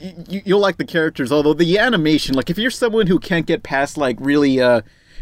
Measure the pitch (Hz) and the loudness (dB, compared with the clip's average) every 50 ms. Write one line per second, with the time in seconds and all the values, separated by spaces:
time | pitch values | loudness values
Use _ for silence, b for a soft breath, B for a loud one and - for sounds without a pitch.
0 | 160 190 170 170 165 - 180 196 - 202 185 208 202 196 175 - 147 - - 170 | -6 -10 -16 -16 -12 -10 -10 -10 -2 0 2 2 2 0 0 -4 -8 -4 -2 -2
1 | 160 160 - - 135 113 143 151 143 151 156 147 175 165 185 208 226 254 233 180 | -2 -2 -2 -4 -2 0 0 2 2 2 2 2 2 2 2 2 2 2 2 2
2 | 151 151 156 143 - - 135 131 123 - 170 208 220 254 - - 254 233 214 226 | 2 2 2 2 0 -2 -2 -2 -2 -2 -4 -2 -2 -4 -2 -2 -2 0 2 2
3 | 214 170 185 - - - 190 165 156 - 165 - - - 143 135 143 - - 156 | 2 2 2 0 0 -2 -2 -2 0 -2 -4 -4 -4 -4 -2 -2 -2 -4 -4 -4
4 | 143 127 117 107 135 139 143 147 147 139 131 127 127 123 123 113 104 b b b | -2 -2 -2 -2 -2 0 2 2 2 2 2 2 4 4 2 2 0 b b b
5 | b b b b | b b b b